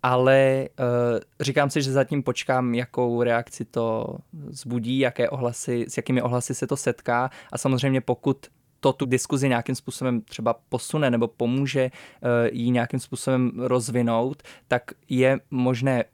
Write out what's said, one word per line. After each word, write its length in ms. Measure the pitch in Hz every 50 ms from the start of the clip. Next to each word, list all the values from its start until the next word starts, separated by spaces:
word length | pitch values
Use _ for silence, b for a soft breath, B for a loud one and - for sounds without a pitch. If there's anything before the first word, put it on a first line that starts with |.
Ale, 320 | - 123 127 127 127 135 135
eh, 320 | 135 135 135 131 135 131 - _ - 127 123 120 120 120 120 117 107 - _ _ _
říkám 300 | - 143 131 147 143 139
si, 120 | - 156
že 100 | 139 135
zatím 300 | 131 139 131 - 147 143
počkám, 520 | 127 - 123 - - - 131 127 127 123 117
jakou 480 | 120 123 - - - 123 120 120 117
reakci 420 | 120 120 117 117 120 - - - 120
to 520 | - - 120 117 113 110 113 117 - - - - _
vzbudí, 680 | - 160 143 147 139 131 - 123 120 120 110 117 131 135
jaké 300 | 131 123 - - 120 117
ohlasy, 580 | - 131 127 120 117 - - - 123 120 117 -
s 80 | -
jakými 260 | - - - 127 127
ohlasy 320 | 120 123 123 123 120 - 131
se 120 | - -
to 100 | 120 143
setká. 540 | 135 - 123 120 - - - 120 120 127 131 B B B B
A 60 | - -
samozřejmě 420 | - 139 131 123 135 139 131 131
pokud 460 | 123 - 123 - - 139 135 - - - _ _ _ _ _ _
to 120 | - 139
tu 140 | 127 - 143
diskuzi 420 | 127 123 127 - - 143 135 139 135
nějakým 260 | 123 117 117 - 135
způsobem 460 | - _ - - - 135 127 123 117
třeba 340 | 107 _ - - 113 117 117 - _ _
posune 420 | - 123 - - - 151 151 131
nebo 180 | 120 117 113 113
pomůže, 520 | - _ 123 120 123 135 139 135 139 139 131 127
eh, 600 | - - - - - _ - 123 120 120 117 117
ji 180 | - - 117 120
nějakým 300 | 123 123 117 120 - 131
způsobem 520 | - - - 123 - - 131 127 127 120 -
rozvinout, 880 | 117 120 127 127 127 113 113 113 123 120 117 117 113 120 131 139 _ B B B B B _
tak 140 | 123 120 - - - _ _ _
je 320 | 127 127 127 131 135 139 _ _
možné 540 | - 127 123 127 127 117 123 135 131 120 113 -